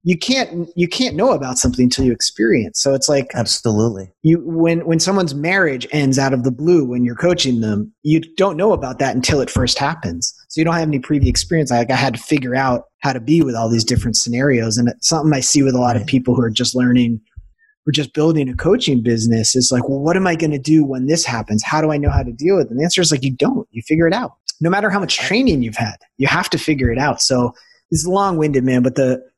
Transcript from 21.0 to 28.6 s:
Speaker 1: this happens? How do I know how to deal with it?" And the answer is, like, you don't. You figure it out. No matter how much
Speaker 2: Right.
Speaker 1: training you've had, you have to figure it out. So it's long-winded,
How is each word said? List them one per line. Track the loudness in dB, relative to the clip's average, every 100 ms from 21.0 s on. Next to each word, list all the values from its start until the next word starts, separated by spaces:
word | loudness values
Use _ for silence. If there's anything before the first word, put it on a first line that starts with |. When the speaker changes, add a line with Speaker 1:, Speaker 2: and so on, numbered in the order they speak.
| 0
Speaker 1:
this | 0
happens? | 0 -4 -2 -4
How | 0 0
do | 0
I | 0
know | 2
how | 0
to | -2
deal | -4 0 2
with | 0
it?" |
And | -2
the |
answer | 0 2
is, | 0
like, | 0
you | -2
don't. | 0 0 0 -6
You | -12
figure | -2 2 2
it |
out. | 0 -4 _ -14 -2
No | 0
matter | 0 0
how | -2
much | -2 -4
Speaker 2:
Right. | 0
Speaker 1:
training | 2 2 2
you've | -2 -4
had, | -6 -8 _ -2
you | 0
have | 0 -2
to | -4
figure | -2 0 0
it | 0
out. | -2 -2
So | 0 0 -2 -6 _ _ _
it's | -4 0
long-winded, | 0 0 0 0 2